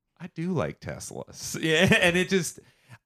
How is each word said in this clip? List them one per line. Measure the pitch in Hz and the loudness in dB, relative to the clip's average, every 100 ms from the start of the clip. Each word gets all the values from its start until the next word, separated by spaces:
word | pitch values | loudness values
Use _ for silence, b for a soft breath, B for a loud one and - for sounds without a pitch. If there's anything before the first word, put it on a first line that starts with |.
| _ - | _ -18
I | 175 - | -14 -6
do | 175 | -2
like | 156 73 - | -2 -2 -6
Teslas." | - - - 65 - - - - | -10 -10 -12 -14 -14 -12 -10 -4
<laughs> | |
Yeah, | 160 156 185 220 | 2 4 6 6
and | 175 180 | 4 2
it | 180 | 2
just, | 190 156 - b b b 120 | 0 0 -10 b b b -8